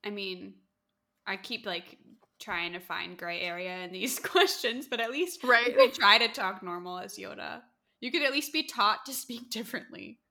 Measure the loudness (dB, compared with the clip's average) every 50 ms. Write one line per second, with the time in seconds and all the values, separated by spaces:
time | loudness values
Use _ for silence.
0 | -6 -6 -6 -4 -6 -6 -6 -8 -12 -16 -16 _ _ _ _ _ _ _ _ _
1 | _ _ _ _ _ -8 -8 -8 -6 -8 -8 -6 -6 -6 -6 -6 -8 -10 -20 _
2 | -20 -20 -20 _ _ _ _ _ -8 -6 -4 -4 -2 -4 -6 -10 -8 -6 -6 -6
3 | -6 -8 -10 -8 -8 -6 -4 -4 -4 -4 -4 -6 -6 -6 -6 -8 -8 -8 -6 -4
4 | -4 -4 -4 -4 -6 2 4 6 6 6 4 0 -2 -2 -2 -4 -6 -6 -4 -2
5 | -2 -2 0 -2 -2 -2 -4 -4 4 6 6 6 6 6 8 8 8 8 8 6
6 | 8 8 8 8 6 2 0 -2 -2 -2 -4 -6 -8 -8 -8 -6 -8 -8 -10 -10
7 | -10 -12 -12 -12 -12 -12 -10 -10 -10 -10 -10 -12 -14 _ _ _ _ _ _ _
8 | -6 -2 0 2 2 2 2 0 -2 0 -2 -2 -4 -2 0 4 4 4 4 2
9 | -4 -8 -8 -8 -6 -8 -10 -12 -8 -8 -6 -6 -6 -6 -8 -8 -8 -10 -16 -14
10 | -14 -16 -16 _ _ _